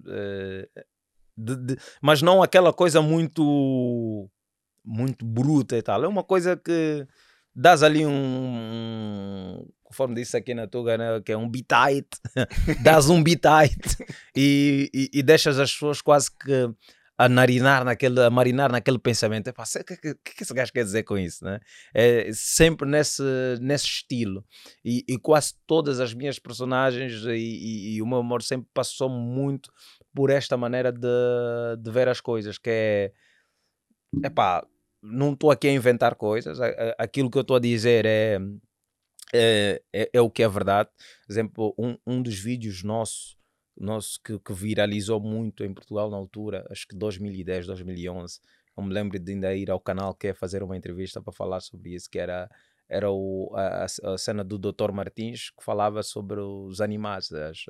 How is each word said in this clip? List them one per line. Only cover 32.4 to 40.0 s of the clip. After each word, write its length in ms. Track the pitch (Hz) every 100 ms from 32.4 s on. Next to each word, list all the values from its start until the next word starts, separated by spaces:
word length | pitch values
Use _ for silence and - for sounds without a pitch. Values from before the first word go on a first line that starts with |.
| 104 98
que 140 | 120
é, 420 | 113 110 101 98 _ _ _ _ _ _ _ _ _ - -
epá, 420 | - - 98 87 - _ _ _
não 340 | 107 123 143 139
tô 140 | 151
aqui 180 | 131 143
a 40 |
inventar 420 | 139 123 120 120
coisas, 440 | - 107 110 151 139
a-, 80 | 123
a-, 260 | - 117 -
aquilo 320 | 117 139 127
que 60 | 135
eu 80 |
tô 100 | 120
a 60 | 127
dizer 460 | 120 117 120 117 110
é, 320 | 110 110 98 98 101 _ _ _ _ _ _ -
é, 480 | 120 113 107 104 82 _
é, 180 | 101